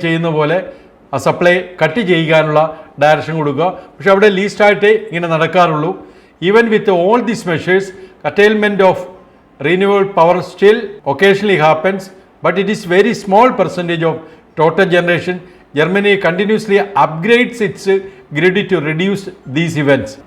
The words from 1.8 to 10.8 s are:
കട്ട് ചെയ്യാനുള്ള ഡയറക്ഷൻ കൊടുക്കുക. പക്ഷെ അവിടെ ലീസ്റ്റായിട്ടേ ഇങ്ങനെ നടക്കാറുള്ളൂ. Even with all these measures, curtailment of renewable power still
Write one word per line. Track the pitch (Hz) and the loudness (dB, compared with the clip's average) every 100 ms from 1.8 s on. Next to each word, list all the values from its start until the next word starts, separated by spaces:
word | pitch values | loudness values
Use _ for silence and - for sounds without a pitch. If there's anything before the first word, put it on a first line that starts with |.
കട്ട് | 156 240 185 | -2 -2 0
ചെയ്യാനുള്ള | 170 156 160 156 151 160 - - - | 0 2 2 2 0 0 -4 -20 0
ഡയറക്ഷൻ | 147 151 131 160 | 2 2 -2 -4
കൊടുക്കുക. | 147 135 175 180 - | -4 -2 -4 -4 -18
പക്ഷെ | - 156 | -6 0
അവിടെ | 196 208 190 | 4 4 2
ലീസ്റ്റായിട്ടേ | 202 202 208 202 208 220 - | -4 2 2 4 2 2 -2
ഇങ്ങനെ | 170 170 | -6 -2
നടക്കാറുള്ളൂ. | 160 160 185 170 151 160 - - - _ _ 170 | -2 0 2 2 0 -4 -6 -14 -20 _ _ 2
Even | 220 233 | 2 2
with | 214 208 180 | 0 2 0
all | 180 240 214 | 2 0 0
these | 208 180 | -6 -4
measures, | 160 170 185 190 - - _ | -4 0 0 -2 -14 -20 _
curtailment | 147 202 208 214 208 196 190 | -4 2 2 2 0 2 2
of | 180 - - _ _ _ _ 143 | 2 -8 -18 _ _ _ _ -4
renewable | 185 196 202 196 180 | 0 2 0 0 2
power | 165 180 - | 2 2 -4
still | - 196 233 | 2 2 2